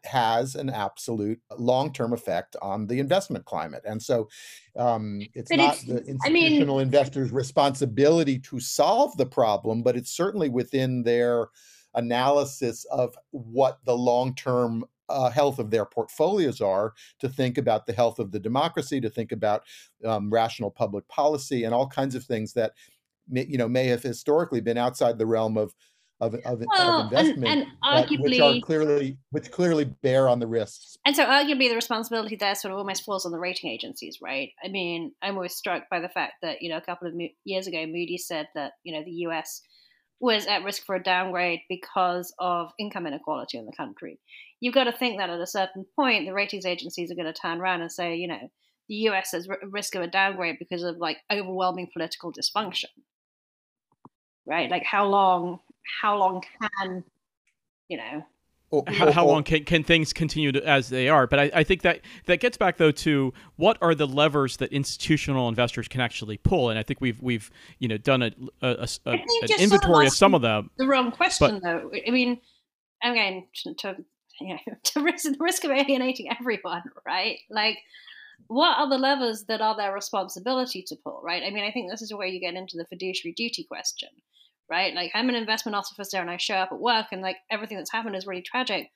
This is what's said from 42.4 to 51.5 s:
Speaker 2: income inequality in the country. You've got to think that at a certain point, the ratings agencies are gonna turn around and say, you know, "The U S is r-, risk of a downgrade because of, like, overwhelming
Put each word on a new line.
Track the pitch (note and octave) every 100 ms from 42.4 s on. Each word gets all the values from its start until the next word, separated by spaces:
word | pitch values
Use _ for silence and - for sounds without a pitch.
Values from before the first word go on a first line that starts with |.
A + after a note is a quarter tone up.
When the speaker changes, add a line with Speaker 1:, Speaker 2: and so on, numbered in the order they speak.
| F3+ F3 E3 -
Speaker 2:
income | G#3 G3 E3
inequality | D3 - C#3 - A#2+
in | A2
the | A#2+
country. | C3+ G2+ F2 - _ - - -
You've | A#3+ C4
got | B3
to |
think | A#3+ B3 G3
that | F3+
at | E3+
a | F3+
certain | G#3 F#3+ F#3+ G3
point, | - C4 G#3+ D#3+
the |
ratings | G3 G3+ G3+ F3+
agencies | F3 D#3+ F3+ E3+
are | F3
gonna | D#3+
turn | D#3+ F3 E3+
around | F#3 F3
and | E3
say, | - F3 E3+
you | F3
know, | C#3 C#3 _ _ _ -
"The | G#3+
U | A3
S | F#3+ F#3+
is | F3 F#3
r-, | F#3+ G3
risk | G3+ G3 F#3+
of |
a | F3
downgrade | F#3+ G3 F#3+ E3+ D#3
because | E3+ F3
of, | F3 E3
like, | E3+ - -
overwhelming | G#3 F#3